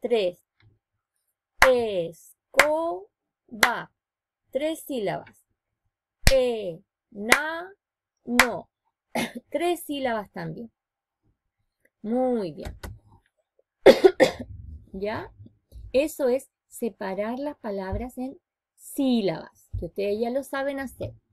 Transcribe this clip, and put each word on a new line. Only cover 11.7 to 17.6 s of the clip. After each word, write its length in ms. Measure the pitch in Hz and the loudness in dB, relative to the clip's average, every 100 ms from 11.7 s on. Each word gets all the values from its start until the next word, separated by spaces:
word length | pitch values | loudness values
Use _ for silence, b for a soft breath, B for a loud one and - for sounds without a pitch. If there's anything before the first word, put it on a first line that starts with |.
| _ _ _ | _ _ _
Muy 500 | 208 240 254 247 185 | -4 0 0 0 -4
bien. 240 | 143 - - - - _ - _ _ _ _ _ _ | -8 -12 -12 -16 -18 _ -20 _ _ _ _ _ _
<coughs> 1080 | - 240 381 - 262 - - - - - - | 8 10 8 8 2 2 -12 -14 -16 -18 -14
¿Ya? 400 | 190 202 226 403 - - _ _ - - | -8 -6 -6 -10 -16 -20 _ _ -20 -2
Eso 360 | 254 302 - 269 | 0 0 0 0
es 200 | 254 - _ _ | 0 -2 _ _
separar 720 | - 233 - 202 190 214 254 | -8 -8 -6 -8 -4 -4 -4
las 180 | 285 | -6
palabras 600 | 294 | -8